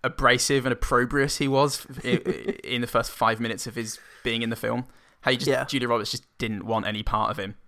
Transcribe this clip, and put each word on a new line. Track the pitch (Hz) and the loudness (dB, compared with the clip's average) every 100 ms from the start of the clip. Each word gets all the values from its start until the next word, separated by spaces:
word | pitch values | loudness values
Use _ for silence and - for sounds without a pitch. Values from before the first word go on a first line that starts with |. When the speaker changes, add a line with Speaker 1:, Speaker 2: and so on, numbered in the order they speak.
Speaker 1:
abrasive | 127 - 127 123 - 139 127 | -4 2 4 4 4 2 2
and | |
opprobrious | 117 - 123 123 143 135 - | -2 2 2 2 2 0 0
he | 139 | 2
was | 135 143 - - | 4 4 0 -8
f-, | 139 | -8
i-, | 123 | 0
Speaker 2:
<laughs> | - - | 0 0
Speaker 1:
i-, | - - - - | -4 -6 -8 -4
in | 120 | -4
the | 120 | 0
first | 117 117 | 0 0
five | - 113 113 | 0 2 2
minutes | 117 104 - | -2 -4 -6
of | 117 | -6
his | 110 - - - | -6 -8 -16 -6
being | 120 113 | -4 -2
in | 117 | -2
the | 117 | -2
film. | 113 120 127 - _ _ | -2 -2 -4 -16 _ _
How | - | 0
you | 127 | 2
just, | 135 | 2
Speaker 2:
Yeah. | 131 131 | 0 0
Speaker 1:
Julia | 139 123 | -2 0
Roberts | 117 104 | 0 0
just | - _ _ | -8 _ _
didn't | 113 104 | -4 -4
want | 107 110 104 | -2 -2 -2
any | 104 | -4
part | 107 107 110 | -2 0 0
of | - | -2
him, | 98 - | -6 -10